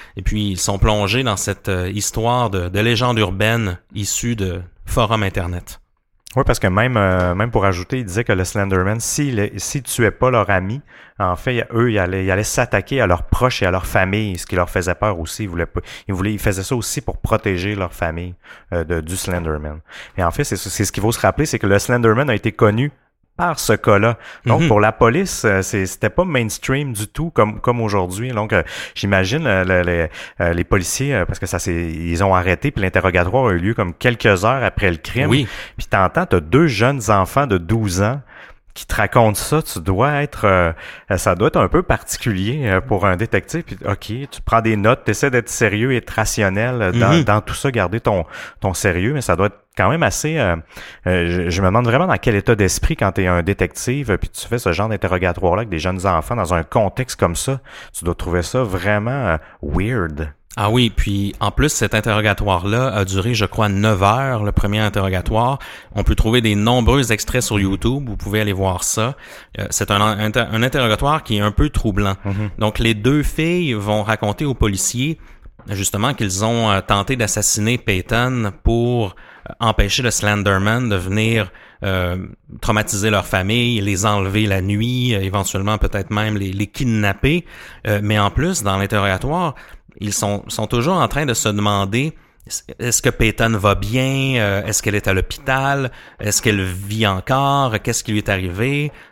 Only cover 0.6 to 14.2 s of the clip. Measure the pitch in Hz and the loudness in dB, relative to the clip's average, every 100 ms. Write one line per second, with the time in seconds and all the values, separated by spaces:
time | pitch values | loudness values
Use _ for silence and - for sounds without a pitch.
0.6 | - 98 110 104 101 117 127 98 - 98 | -2 0 2 2 2 0 0 -2 -4 -4
1.6 | - 92 90 101 - 117 113 123 113 95 | -4 -2 -2 -4 -4 -2 0 0 0 -2
2.6 | 87 101 117 113 123 113 95 95 107 117 | -2 0 0 2 2 2 0 0 0 0
3.6 | 104 87 _ 110 98 - 120 113 92 87 | -2 -4 _ -8 -6 -4 -4 -2 -4 -6
4.6 | 87 - - - 107 110 98 98 87 87 | -10 -14 -4 0 2 2 0 -2 -4 -6
5.6 | - - _ _ _ _ - 127 139 117 | -10 -18 _ _ _ _ -6 -2 0 2
6.6 | 101 95 123 117 95 92 90 90 117 113 | 2 2 2 2 2 2 0 0 0 2
7.6 | 98 90 87 127 107 98 - 92 92 107 | 2 0 -4 -6 -4 -2 0 0 0 -2
8.6 | 98 95 95 110 - - 143 113 101 101 | 0 0 0 -2 -4 -2 -2 0 -2 -4
9.6 | - 143 - - 110 - 127 120 101 95 | -6 -6 -4 0 0 2 2 2 2 0
10.6 | 95 131 - - - - 92 90 - 120 | 0 -6 -10 -20 -14 -2 -2 0 -2 -2
11.6 | - 117 120 104 90 95 95 95 104 - | 0 0 2 2 0 0 0 0 0 -2
12.6 | 120 104 - 135 101 87 - - 127 - | 0 0 0 0 2 2 2 2 2 2
13.6 | 92 90 - 107 92 104 | 0 0 0 2 2 0